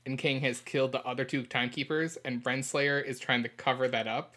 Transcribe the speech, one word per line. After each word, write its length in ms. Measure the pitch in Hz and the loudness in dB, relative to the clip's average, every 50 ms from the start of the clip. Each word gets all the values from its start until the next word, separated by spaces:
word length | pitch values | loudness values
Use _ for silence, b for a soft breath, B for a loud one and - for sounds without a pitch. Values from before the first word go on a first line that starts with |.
| - | -6
and 120 | 135 131 127 | -4 -2 0
Kang 220 | - 147 135 135 | 2 2 2 2
has 200 | 139 127 120 - | 2 0 0 -2
killed 320 | - - - 139 131 127 127 | -4 -2 2 2 2 2 2
the 100 | 127 - | -2 -2
other 200 | 127 123 131 131 | -2 -2 -2 -2
two 180 | 131 - 135 120 | -2 -2 -2 -2
Timekeepers, 760 | - - 127 123 123 123 147 135 - 156 156 165 165 - - - | 0 0 0 0 0 -2 -4 -2 0 0 0 0 -2 -4 -6 -6
and 180 | 139 123 120 - | -4 -4 -2 -2
Renslayer 580 | 127 127 135 131 - - 143 139 143 143 143 - | 0 0 0 -2 0 0 2 2 4 2 2 0
is 160 | 139 127 - | -2 -6 -4
trying 240 | - - 127 123 117 | 0 2 2 2 2
to 60 | 117 | 0
cover 400 | - - - 135 127 127 131 123 | -4 -2 0 0 2 4 2 2
that 180 | 123 113 110 110 | 2 2 0 0
up 280 | 113 135 - - - | -2 -2 -4 -6 -10